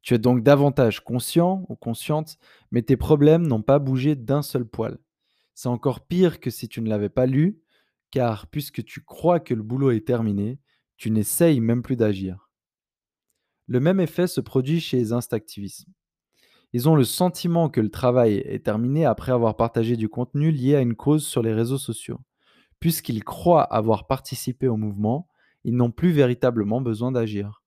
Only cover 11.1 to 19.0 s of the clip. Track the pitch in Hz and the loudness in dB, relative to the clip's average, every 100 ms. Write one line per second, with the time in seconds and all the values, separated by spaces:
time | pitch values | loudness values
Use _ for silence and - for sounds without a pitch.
11.1 | 110 104 - 170 139 113 120 113 127 107 | -2 -2 2 4 4 2 0 -2 0 0
12.1 | 98 95 92 _ _ _ _ _ _ _ | 0 -6 -10 _ _ _ _ _ _ _
13.1 | _ _ _ _ _ - 123 151 190 170 | _ _ _ _ _ -4 0 2 2 0
14.1 | - 175 - - 135 131 165 - 127 110 | 0 -2 -2 -2 -2 0 -2 0 -2 0
15.1 | 120 - 113 - - 98 - - _ _ | -2 -4 -8 -8 -14 -12 -14 -20 _ _
16.1 | _ _ _ _ _ _ 123 135 156 120 | _ _ _ _ _ _ 0 4 4 4
17.1 | - 180 175 170 170 160 - 107 - 127 | 0 -2 -2 -2 0 0 0 -2 0 0
18.1 | 123 117 101 - 107 117 107 120 147 | 4 4 2 -4 -6 -4 -2 0 2